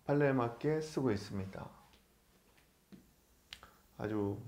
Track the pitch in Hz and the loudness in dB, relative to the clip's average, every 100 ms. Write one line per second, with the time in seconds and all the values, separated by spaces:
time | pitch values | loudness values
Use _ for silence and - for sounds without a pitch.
0 | - 143 143 131 117 - 147 156 156 151 | 2 4 6 4 2 0 0 0 -2 0
1 | 127 101 - 98 95 - - - - - | 2 0 -2 -6 -6 -8 -12 -16 -20 -20
2 | _ _ _ _ _ _ _ _ _ - | _ _ _ _ _ _ _ _ _ -20
3 | - _ _ _ _ - - - _ - | -20 _ _ _ _ -20 -20 -20 _ -8
4 | 107 107 101 104 | -4 0 0 -2